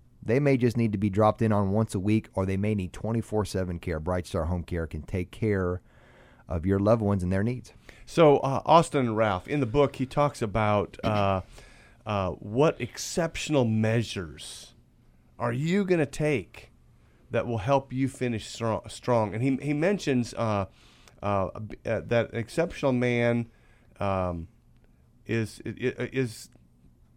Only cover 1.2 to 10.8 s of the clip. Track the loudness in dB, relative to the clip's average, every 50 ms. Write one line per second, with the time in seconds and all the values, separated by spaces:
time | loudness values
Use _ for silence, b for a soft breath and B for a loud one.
1.2 | 4 4 4 2 2 2 2 2 2 2 2 0 0 0 -2 -2 0 2 2 0
2.2 | 0 -2 -4 -2 -2 0 0 0 0 0 0 -2 -2 -6 -8 -8 -6 -4 -4 -4
3.2 | -4 -2 -2 -2 -2 -2 -4 -4 -4 -4 -6 -6 -6 -6 -6 -4 -4 -2 -4 -4
4.2 | -4 -4 -4 -4 -2 -2 -2 -4 -4 -4 -6 -6 -6 -6 -8 -10 -8 -6 -6 -6
5.2 | -6 -6 -6 -4 -2 0 0 0 0 -2 -4 -4 b b b b b b b b
6.2 | b b b b b -8 -6 -2 0 2 2 4 6 4 4 4 4 2 0 0
7.2 | 0 0 0 0 0 -2 -4 -6 -10 -16 -20 B B B B B B -2 4 6
8.2 | 8 8 8 6 4 0 -2 -2 4 6 6 6 6 6 2 0 0 0 2 2
9.2 | 2 2 2 0 -2 -2 -2 0 0 2 4 4 4 2 2 -4 -6 -2 2 2
10.2 | 2 2 0 -2 -6 -2 0 0 2 4 2 2